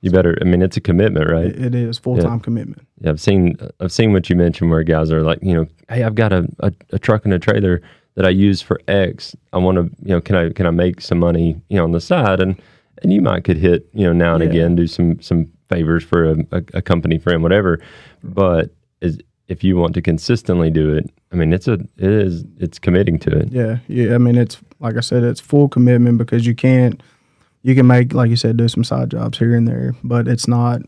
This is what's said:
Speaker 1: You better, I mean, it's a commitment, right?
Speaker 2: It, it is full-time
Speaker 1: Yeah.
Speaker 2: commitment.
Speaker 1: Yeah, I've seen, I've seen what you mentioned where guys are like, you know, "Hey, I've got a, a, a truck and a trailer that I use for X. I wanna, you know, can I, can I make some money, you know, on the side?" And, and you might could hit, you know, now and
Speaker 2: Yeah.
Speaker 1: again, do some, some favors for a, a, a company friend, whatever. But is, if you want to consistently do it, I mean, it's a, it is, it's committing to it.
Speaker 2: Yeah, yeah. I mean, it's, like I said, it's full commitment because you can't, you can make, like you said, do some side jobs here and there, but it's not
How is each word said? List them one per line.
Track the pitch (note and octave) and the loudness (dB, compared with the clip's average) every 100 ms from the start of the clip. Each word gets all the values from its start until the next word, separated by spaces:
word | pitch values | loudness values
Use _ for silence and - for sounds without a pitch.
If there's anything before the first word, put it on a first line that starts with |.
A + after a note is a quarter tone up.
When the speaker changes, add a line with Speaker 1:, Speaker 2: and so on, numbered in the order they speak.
Speaker 1:
You | F2+ | 2
better, | F#2 F2 E2+ | 4 4 2
I | |
mean, | F2+ F2+ | 2 2
it's | F#2 - | 2 -2
a | |
commitment, | - F2 G#2+ F#2 D#2 | 0 2 2 0 0
right? | E2 E2+ | 0 -2
Speaker 2:
It, | - B2+ | -4 -6
it | |
is | B2 A#2 A#2 | -4 -6 -6
full-time | - B2 B2 | -4 -2 -2
Speaker 1:
Yeah. | A#2 | -4
Speaker 2:
commitment. | A2+ A#2 - - _ _ | -6 -8 -8 -16 _ _
Speaker 1:
Yeah, | G#2 | -6
I've | D2+ | -4
seen, | - G2 F2 D2+ - - | 0 2 2 -2 -12 -10
I've | F2+ | -8
seen | - A2+ | 0 2
what | G2 E2+ | 2 2
you | F2+ | 2
mentioned | F2 E2 E2+ | 2 0 0
where | E2 | 0
guys | D#2+ D#2+ D#2+ | 0 0 0
are | D#2+ | 0
like, | D#2+ E2 | 0 -2
you | F#2+ | -2
know, | F2 D#2+ _ _ | -2 -2 _ _
"Hey, | A#2 | -4
I've | A2+ | -4
got | G#2+ A2 | 0 0
a, | F#2+ F2 - | 0 -2 -4
a, | G2+ E2+ _ | -6 -6 _
a | G2 | -8
truck | - G#2+ | 0 0
and | G#2+ | 2
a | F2+ | -2
trailer | - G#2+ F#2+ F2 - _ _ | 0 0 2 -2 -4 _ _
that | - | -2
I | F#2+ | 2
use | F#2 G2+ F#2+ | 4 2 0
for | - - - | -4 -6 -2
X. | G2 F#2 - - - _ | -2 -2 -6 -16 -20 _
I | F2+ | -2
wanna, | F2+ F#2 E2+ - | 0 0 -2 -6
you | G2 | -4
know, | F2+ | -4
can | - F#2+ | 0 -2
I, | E2+ | -2
can | D#2+ F2+ | -2 -2
I | |
make | E2+ F2+ F2 | 0 0 -2
some | - F2 | -4 0
money, | E2+ E2+ E2 D#2+ - | 0 2 0 -2 -4
you | G2+ | -2
know, | |
on | E2 | 0
the | E2+ | -2
side?" | - - A2+ F#2+ | -2 0 2 0
And, | F#2+ F#2+ _ _ _ - | 0 -4 _ _ _ -6
and | - | 0
you | G3+ | 2
might | - F#2 | 2 0
could | F2 E2+ | -2 0
hit, | F2 E2+ - | 2 0 -2
you | G#2+ | -2
know, | F#2 | 0
now | E2+ E2+ | 2 2
and | E2 | 2
Speaker 2:
Yeah. | D#2+ | 0
Speaker 1:
again, | E2+ E2 F2 | 0 0 0
do | E2+ | -2
some, | - F2 E2 | -2 -2 -2
some | - F2 D#2 _ _ | -2 -4 -4 _ _
favors | F2 D#2+ E2 | -4 0 -2
for | - F2 D#2+ | 0 0 0
a, | D#2 E2 | 0 -2
a, | F2+ E2 | -6 -6
a | F2 | -8
company | - F2 E2 D#2+ | -2 -2 0 -2
friend, | - E2+ | 0 0
whatever. | E2 G2 F#2+ D#2+ - - - _ | 2 2 2 -2 -6 -20 -20 _
But | - F#2 F#2+ E2+ E2 _ _ _ | -12 -2 0 0 -2 _ _ _
is, | F2+ D#2 - _ _ | -6 -6 -12 _ _
if | F2+ | -4
you | G2 F2+ | 0 0
want | E2+ | 0
to | E2+ | -2
consistently | E2+ D#2+ - A#2+ - F2 E2 | -2 -4 -2 -4 0 0 0
do | D#2 D2+ | 0 0
it, | D2+ - _ _ | -2 -4 _ _
I | F2 | -2
mean, | D#2+ | 0
it's | F2+ F#2+ | 0 -2
a, | |
it | G#2 - _ | -4 -6 _
is, | F#2+ G#2+ G2 E2+ - - | 0 0 0 -4 -10 -10
it's | F2 - | -10 -6
committing | - F2+ G2+ E2 | 0 2 2 0
to | - - | 0 -2
it. | A2 | -2
Speaker 2:
Yeah, | B2 A2+ A#2 - | -4 -4 -4 -6
yeah. | B2 A#2 | -2 0
I | A#2+ | 2
mean, | B2 A#2+ | 2 2
it's, | A#2 - _ _ | 0 -4 _ _
like | A#2+ A2+ | -8 -6
I | |
said, | A2+ B2 | -2 -2
it's | A#2+ - | -2 -4
full | - D3 C#3+ | 0 2 2
commitment | - B2 B2 A#2+ A#2 | 4 4 4 4 2
because | A#2 A#2+ A#2 | 0 -2 0
you | |
can't, | A#2 C3 B2+ B2 - _ _ _ _ _ _ | 0 2 4 2 0 _ _ _ _ _ _
you | B2+ | 0
can | C3 B2+ | 4 6
make, | B2+ B2 | 6 4
like | A#2 A#2+ | 2 2
you | A#2 | 2
said, | A2+ A#2 | 0 0
do | A#2 | 0
some | A2+ | 0
side | A#2 - - | -4 -2 -4
jobs | A#2 A2+ - | -6 -8 -2
here | A#2 A#2+ | 0 2
and | A#2 | 0
there, | A#2+ B2 A#2+ | -2 -6 -6
but | B2 A#2+ A#2+ | -4 -2 0
it's | A#2+ - | -2 0
not | A#2+ A#2+ A#2 | 0 0 -4